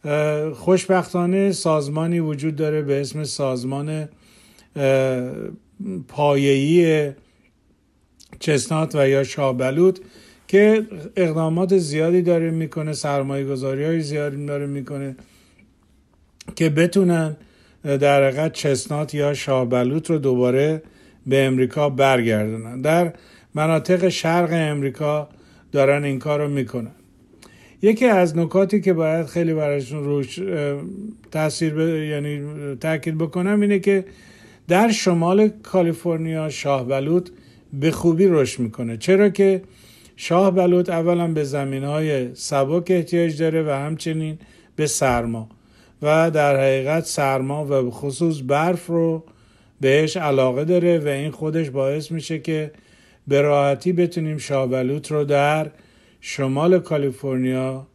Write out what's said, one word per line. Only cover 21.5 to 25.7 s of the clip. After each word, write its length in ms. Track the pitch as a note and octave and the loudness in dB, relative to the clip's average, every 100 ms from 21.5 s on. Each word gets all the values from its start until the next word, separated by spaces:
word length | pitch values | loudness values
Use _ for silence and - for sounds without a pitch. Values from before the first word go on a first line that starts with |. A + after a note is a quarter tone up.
| C3 B2+ D3+ D3 | 2 0 0 -2
برگردونن. 920 | C3 C#3 B2+ A#2 G#2+ G#2+ A2+ A2+ B2+ | 2 2 4 2 0 -2 -6 -10 -4
در 320 | D3 E3+ E3+ - - - _ | 0 2 0 -4 -20 -20 _
مناطق 540 | D3+ D#3 D#3+ - F3+ F#3 | -4 0 0 2 2 2
شرق 400 | - D#3+ F3 E3+ | 0 0 2 2
امریکا 760 | E3+ D#3 D3 C#3 B2+ D3+ D3+ D3 - _ - _ | 0 0 -2 -4 -4 -2 -2 -6 -18 _ -20 _